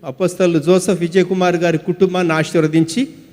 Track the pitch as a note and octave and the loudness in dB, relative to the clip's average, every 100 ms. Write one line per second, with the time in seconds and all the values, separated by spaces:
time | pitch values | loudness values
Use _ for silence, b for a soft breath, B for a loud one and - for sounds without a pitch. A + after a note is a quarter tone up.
0 | D#3+ C3 F#3 - F#3 E3 D3 F#3 F#3 F3+ | -12 -4 -4 0 0 0 2 2 2 -2
1 | F3 F#3 F3+ F#3 F3+ E3+ E3+ D#3+ - F3 | 0 0 0 0 0 0 0 -2 -4 0
2 | F#3+ F3+ F3 D#3+ D#3+ F3 D#3 D#3+ D#3+ - | 0 0 0 0 0 0 2 2 0 -2
3 | C#4 - - | -6 -8 -20